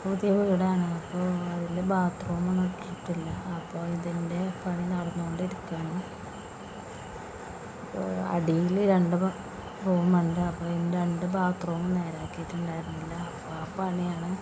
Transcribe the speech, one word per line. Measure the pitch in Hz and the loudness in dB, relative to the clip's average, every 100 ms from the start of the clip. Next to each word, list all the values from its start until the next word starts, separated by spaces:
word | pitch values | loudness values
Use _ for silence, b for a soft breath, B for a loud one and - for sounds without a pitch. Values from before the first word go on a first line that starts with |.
പുതിയ | 190 190 208 196 | 0 2 4 6
വീടാണ്. | 208 185 185 185 175 170 | 6 6 6 4 2 0
അപ്പോൾ | 160 180 180 180 175 | -4 -2 0 0 0
അതിൽ | 175 170 170 185 | -2 -2 0 2
ബാത്റൂമൊന്നും | 190 180 - - 175 180 185 185 | 4 4 0 -4 0 2 4 2
ഇട്ടിട്ടില്ല. | 185 - 180 - 170 160 170 185 170 | 0 -8 -10 -4 -4 -4 -6 -4 -6
അപ്പോൾ | - 165 170 170 | -6 -6 -4 -2
ഇതിൻ്റെ | 175 170 170 175 190 185 | -2 -2 -2 -2 -2 -2
പണി | 185 175 175 180 | -2 -2 0 0
നടന്നുകൊണ്ടിരിക്കുകയാണ്. | 170 170 170 165 185 - - 165 165 170 190 - - - - - - - - - - - - - - - - - | -2 -2 -4 -2 -4 -4 -6 -6 -4 -4 -6 -10 -12 -12 -12 -12 -12 -12 -12 -12 -12 -12 -12 -12 -12 -10 -12 -12
അപ്പോൾ | - 202 190 185 - | -8 -4 -2 -2 0
അടിയിൽ | 175 165 165 175 185 202 190 | 2 4 4 4 4 6 6
രണ്ട് | 170 175 | 6 4
ബ-, | 190 185 - - - - 196 | 2 0 -10 -10 -12 -6 2
റൂമുണ്ട്. | 180 175 180 170 170 175 | 4 6 6 6 2 0
അപ്പോൾ | 170 170 | 0 -2
ഇതിൻ്റെ | 170 170 175 175 | 0 2 2 2
രണ്ട് | 170 175 190 | 0 0 2
ബാത്റൂം | 180 180 175 170 175 180 | 2 2 -2 -2 0 0
നേരാക്കിയിട്ടുണ്ടായിരുന്നില്ല. | 170 160 160 - 165 170 170 165 165 160 160 165 170 165 | 0 -4 -8 -8 -6 -4 -2 -4 -6 -6 -6 -6 -6 -8
അപ്പോൾ | - 160 | -8 -8
ആ | 160 190 | -8 -4
പണിയാണ് | 190 180 175 170 170 190 | -2 0 0 -2 -2 -4